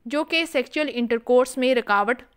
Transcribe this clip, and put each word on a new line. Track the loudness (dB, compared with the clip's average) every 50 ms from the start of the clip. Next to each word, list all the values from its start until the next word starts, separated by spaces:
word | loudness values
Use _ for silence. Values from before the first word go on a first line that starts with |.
| -12
जो | -6 -4 -4 -2
कि | 0 0 -2 -2
सेक्सुअल | 0 -2 -4 -4 -2 -2 -4 -4 -2
इंटरकोर्स | -2 -4 -2 -2 -2 -2 0 2 4 4 4 2 0 -2
में | 0 2 2
रुकावट | 0 0 0 0 0 2 0 -2 -4 -4 _ _